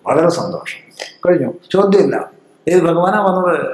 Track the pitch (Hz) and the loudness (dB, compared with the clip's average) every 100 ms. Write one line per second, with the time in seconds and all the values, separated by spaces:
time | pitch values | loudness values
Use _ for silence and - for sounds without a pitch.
0 | - 139 170 - 87 82 - - - - | -4 0 0 0 -6 -10 -12 -16 -18 -18
1 | - - 175 175 120 - - 190 202 196 | -18 -6 0 0 -2 -8 -4 0 2 4
2 | - - - - _ _ - 180 170 165 | 2 -2 -8 -16 _ _ 0 2 2 2
3 | 180 214 196 185 180 156 - | 2 2 0 0 0 0 -2